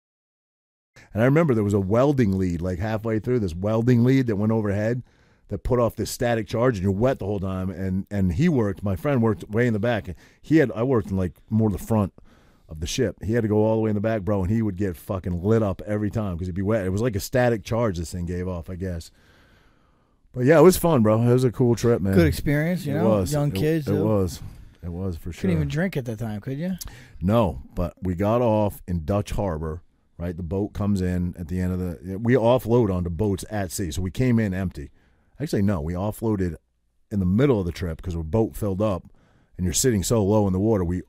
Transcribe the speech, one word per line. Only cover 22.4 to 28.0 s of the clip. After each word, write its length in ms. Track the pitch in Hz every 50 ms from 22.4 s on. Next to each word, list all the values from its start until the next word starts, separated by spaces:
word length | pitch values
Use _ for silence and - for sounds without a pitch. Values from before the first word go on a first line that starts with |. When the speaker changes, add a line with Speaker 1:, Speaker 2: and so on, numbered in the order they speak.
| - 151 143 147 151 165 185 170 131
Speaker 2:
you 100 | 143 -
Speaker 1:
It 20 | -
Speaker 2:
know? 120 | - 113
Speaker 1:
was. 220 | 110 104 135 -
Speaker 2:
Young 180 | 143 147 147 147
Speaker 1:
It, 60 | -
Speaker 2:
kids, 320 | - - 151 160 165 147 123
Speaker 1:
it 40 | 101
Speaker 2:
though. 100 | 101 98
Speaker 1:
was. 380 | 107 110 101 95 87 - - - - - - - - - _ -
It 60 | 87
was 240 | 85 85 95 98 87
for 100 | 82 - 87
Speaker 2:
Couldn't 100 | 82 -
Speaker 1:
sure. 100 | - 190
Speaker 2:
even 160 | 175 160 151 143
drink 280 | 139 147 175 196 -
at 100 | 156 120
that 120 | 123 110 107
time, 220 | 120 113 104 104
could 160 | 98 131 135 139
you? 160 | 160 185 190 175 - - - - - - - -
Speaker 1:
No, 400 | - 92 107 120 113 90 69 - - - -
but 180 | - 90 82 - -